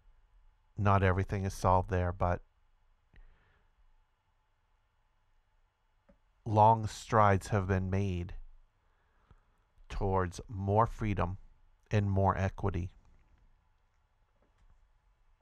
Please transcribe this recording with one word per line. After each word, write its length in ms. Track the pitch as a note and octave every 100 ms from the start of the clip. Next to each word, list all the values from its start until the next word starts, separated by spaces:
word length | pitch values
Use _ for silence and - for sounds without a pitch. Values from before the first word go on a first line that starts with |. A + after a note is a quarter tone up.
| _ _ _ _ - _ _ -
Not 260 | G#2 G2
everything 440 | F#2+ F2+ F#2+ G2+ F#2+
is 80 |
solved 340 | - G2 F#2 F#2
there, 240 | F#2 F2+
but 300 | F2+ F2+ F2+ - _ _ _ _ _ _ - - _ _ _ _ _ _ _ _ _ _ _ _ _ _ _ _ _ _ _ _ _ _ _ _ _ _ _ _ _ _ _
long 420 | - G#2+ G#2+ A2+ G#2
strides 640 | - - A2+ G#2 G2 -
have 180 | G#2+ F#2+
been 220 | F#2+ F#2+
made 460 | F#2+ G2+ F2 F2+ - - - _ _ _ _ _ _ _ - _ _ _ _ -
towards 500 | - G2+ F#2+ F2+ - -
more 380 | F#2+ G2 G#2 A2+
freedom 520 | - A2 F#2+ F2+ F#2+ - _ _ _ -
and 200 | G#2+ G2+
more 260 | F#2+ F#2+ F2
equity. 540 | F#2+ - G2 F2 F2 - - - _ _ _ _ _ _ _ _ _ _ _ _ _ _ _ - _ _ _ _ _ _